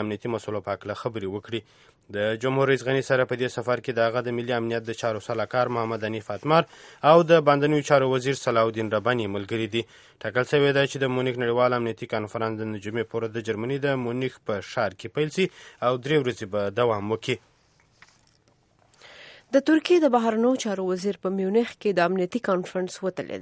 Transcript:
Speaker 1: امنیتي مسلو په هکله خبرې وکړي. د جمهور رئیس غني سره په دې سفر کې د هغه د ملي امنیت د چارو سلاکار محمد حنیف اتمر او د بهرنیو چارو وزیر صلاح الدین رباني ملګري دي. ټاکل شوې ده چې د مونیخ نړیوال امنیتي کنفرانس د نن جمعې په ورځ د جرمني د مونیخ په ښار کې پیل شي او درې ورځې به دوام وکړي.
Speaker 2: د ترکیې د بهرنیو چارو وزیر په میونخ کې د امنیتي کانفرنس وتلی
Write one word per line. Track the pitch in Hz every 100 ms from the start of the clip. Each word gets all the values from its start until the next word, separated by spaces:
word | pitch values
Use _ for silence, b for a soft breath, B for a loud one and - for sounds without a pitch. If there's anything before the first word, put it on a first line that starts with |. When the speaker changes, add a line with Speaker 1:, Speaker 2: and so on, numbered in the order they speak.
Speaker 1:
امنیتي | 107 104 123
مسلو | 110 - 104 98
په |
هکله | 98 101 101
خبرې | 123 110 98
وکړي. | 101 - 113 - b b b _ 101
د | 107 113
جمهور | 131 135 135
رئیس | 131 123
غني | 135 127
سره | 131 127
په | 120
دې | 123 -
سفر | 117 120
کې | 120 113
د | 113
هغه | 120 120
د | 120
ملي | 120 120
امنیت | 117 117 113
د | 110
چارو | 117 107 -
سلاکار | 113 104 127 120 120
محمد | 113 113
حنیف | 107 110 -
اتمر | 101 147 165 - B B B 139
او | 170
د | 160 165
بهرنیو | 143 143 147 151 139
چارو | 143 131
وزیر | 131 127 131
صلاح | 131 117
الدین | 113 110 107
رباني | 107 113 123 101
ملګري | 101 98 110 113
دي. | 117 - b b b
ټاکل | 110 120 127
شوې | 147 143 139
ده | 139
چې | 135
د | 131 127
مونیخ | 127 123
نړیوال | 117 120 123
امنیتي | 123 117 110 120
کنفرانس | 113 107 117 113 107
د |
نن | 110 107
جمعې | 101 117 107
په | 117
ورځ | 113
د | 113 110
جرمني | 107 117 139
د | 139 135 120
مونیخ | 123 131 - -
په | 101 -
ښار | - 104 95
کې | 110
پیل | 147 151 190
شي | 190 B B B
او | 123 127
درې | 127 151
ورځې | 123 - 104
به | 104 101 101
دوام | 120 107 104
وکړي. | 110 - 117 _ _ _ _ _ _ - _ _ _ _ _ _ _ _ B B B B B B
Speaker 2:
د | 269 277
ترکیې | 311 - 359
د | 294
بهرنیو | 233 226 220 240 262
چارو | 220 190 185
وزیر | 185 202 196
په | 190
میونخ | 190 190 220 240 -
کې | 208 180
د | 175
امنیتي | 190 180 240 -
کانفرنس | 185 180 185 180 -
وتلی | 190 180 - 95